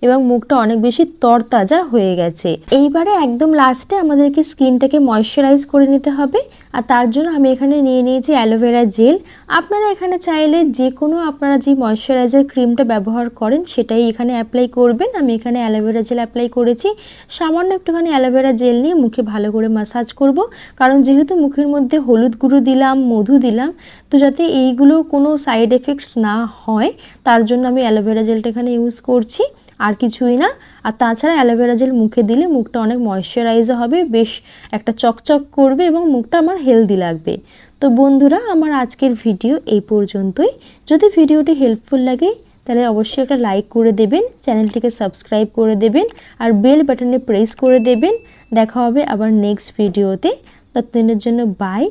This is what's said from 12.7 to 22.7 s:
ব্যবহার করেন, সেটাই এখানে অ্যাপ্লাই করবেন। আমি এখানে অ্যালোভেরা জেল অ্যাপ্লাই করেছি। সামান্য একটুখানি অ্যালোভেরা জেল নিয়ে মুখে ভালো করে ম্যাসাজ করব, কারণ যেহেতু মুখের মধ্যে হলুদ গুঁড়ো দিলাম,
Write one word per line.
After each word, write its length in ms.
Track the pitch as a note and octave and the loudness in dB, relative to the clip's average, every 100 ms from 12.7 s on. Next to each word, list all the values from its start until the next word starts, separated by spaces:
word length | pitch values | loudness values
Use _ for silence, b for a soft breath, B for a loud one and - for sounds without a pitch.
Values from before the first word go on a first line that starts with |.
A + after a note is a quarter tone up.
| A#3+ B3+ | 0 0
ব্যবহার 340 | A3 G3 A3+ A#3+ - | -2 -2 -4 -6 -4
করেন, 220 | A3 C#4 F4+ | -2 -2 -2
সেটাই 300 | - A#3 A3+ A#3 | -6 -2 0 0
এখানে 200 | A3+ A#3+ B3 | -2 -4 -4
অ্যাপ্লাই 280 | A3+ B3 B3 B3 | -4 -2 -2 2
করবেন। 320 | B3 A#3 G4+ A4+ | 0 2 -2 -2
আমি 120 | C#4 A3+ | -2 -2
এখানে 200 | A#3+ B3 | -4 -4
অ্যালোভেরা 380 | A3+ G#3+ G#3+ A3+ A3 | -2 -2 -2 -4 -4
জেল 120 | A#3+ | -4
অ্যাপ্লাই 240 | A3+ A#3+ A#3+ B3 | -4 -4 -4 0
করেছি। 320 | A#3 A#3+ G4 G#4+ B B B - | 0 0 -2 -6 B B B -6
সামান্য 320 | D#4+ E4 F#4 F#4+ | -4 -2 -2 -4
একটুখানি 320 | F#4 E4 E4 | -4 -4 0
অ্যালোভেরা 380 | C#4+ B3+ B3+ C4 A3+ | 0 0 0 0 0
জেল 160 | B3 A#3+ | 0 0
নিয়ে 120 | C#4 F4 | 0 0
মুখে 180 | A#3+ A3+ A3 | 0 -2 -4
ভালো 160 | G#3+ G#3 G#3+ | -4 -4 -2
করে 120 | A3 A3 | -2 -2
ম্যাসাজ 300 | G#3 B3 A#3 - | -4 -6 -8 -2
করব, 180 | C#4 C#4 A4+ B B - | 0 0 -2 B B 0
কারণ 180 | C4 C#4 C4 | 2 4 4
যেহেতু 260 | C4+ D4 F#4 | 2 2 0
মুখের 240 | C#4+ C#4 D4 | -2 0 -2
মধ্যে 300 | C#4+ C4 D#4 B3 | 0 0 -2 2
হলুদ 280 | A3+ A#3+ A3+ | 2 2 0
গুঁড়ো 180 | C4 C#4 | 0 2
দিলাম, 260 | B3 | 2